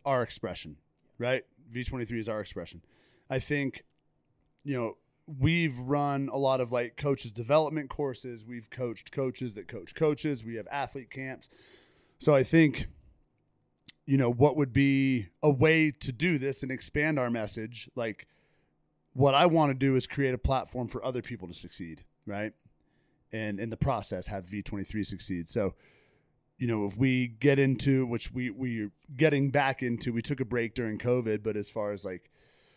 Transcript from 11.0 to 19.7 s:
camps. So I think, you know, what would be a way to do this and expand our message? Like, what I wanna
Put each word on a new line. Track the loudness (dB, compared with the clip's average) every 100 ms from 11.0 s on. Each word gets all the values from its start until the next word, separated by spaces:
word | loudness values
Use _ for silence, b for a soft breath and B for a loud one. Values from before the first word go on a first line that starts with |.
| -12
camps. | -10 -10 -10 -16 b b b b b b b
So | 4
I | 4
think, | 8 8 8 4 -8 -12 -20 _ _ _ _ _ _ _ -20 -12 0
you | 2
know, | 4
what | 6 4 4
would | 0
be | 4 4 4 4 2 -2 _
a | 2
way | 4 6 6 4
to | 0 -6
do | -2 0 2
this | 0 -4
and | -6
expand | -6 -6 -2 0 2
our | 0
message? | -2 -4 -6 -10 -12 -12 -6
Like, | -6 -6 -14 _ _ _ _ _ _ _ _
what | 4 6
I | 8 6
wanna | 6 4